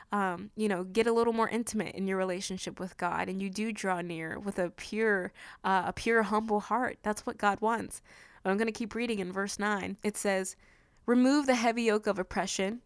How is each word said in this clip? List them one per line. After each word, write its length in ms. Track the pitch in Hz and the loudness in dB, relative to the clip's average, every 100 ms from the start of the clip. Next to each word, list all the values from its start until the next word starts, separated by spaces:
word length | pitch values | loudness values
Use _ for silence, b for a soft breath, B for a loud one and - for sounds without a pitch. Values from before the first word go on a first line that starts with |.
| - | -4
um, 380 | 208 190 175 208 | 0 0 -2 -8
you 140 | - 214 | -2 0
know, 160 | 180 | 0
get 240 | 185 202 226 | 0 2 4
a 40 | |
little 200 | 233 233 | 4 4
more 160 | 226 220 | 2 0
intimate 480 | 226 226 214 170 - | 0 -2 -4 -4 -4
in 100 | 190 | -2
your 100 | 190 | 0
relationship 640 | 185 185 - 185 - - | -2 -2 -6 -6 -8 -8
with 180 | 185 - | -10 -4
God, 320 | 175 170 185 | -4 -2 -2
and 140 | 190 | -4
you 80 | 196 | -4
do 220 | 196 220 | -4 -4
draw 280 | 214 196 180 | -2 -2 -2
near 380 | 175 165 160 - | -4 -6 -6 -6
with 220 | 202 196 | -4 -2
a 100 | 175 | -2
pure, 640 | - - 214 220 196 185 B B B | -4 -6 0 2 2 0 B B B
uh, 180 | 196 190 190 | 0 2 0
a 60 | |
pure, 300 | - 233 226 | -2 2 2
humble 380 | 202 214 220 208 | 4 0 2 0
heart. 380 | - 226 247 - | 0 0 0 -2
That's 240 | 214 214 - | -4 -4 -6
what 120 | - | 0
God 220 | 208 196 | 0 2
wants. 420 | 220 233 190 - B B B B | 2 0 -2 -12 B B B B
And 80 | 190 | 0
I'm 60 | 196 | 2
gonna 120 | 226 | 0
keep 240 | 214 226 | -2 -4
reading 240 | 226 240 208 | -2 -2 -2
in 140 | 180 | -2
verse 260 | 190 196 - | -4 -4 -2
nine. 380 | 208 202 185 196 | 0 0 -2 -4
It 120 | 214 - | -4 -2
says, 380 | 208 190 190 - b b b b - | 0 0 0 -8 b b b b 2
"Remove 400 | 240 254 294 262 | 6 6 6 4
the 80 | 247 | 4
heavy 260 | 233 233 | 2 2
yoke 240 | 226 214 214 | 4 4 2
of 140 | 196 | -2
oppression. 640 | 185 196 190 - 190 240 | -2 -2 -2 0 -2 -4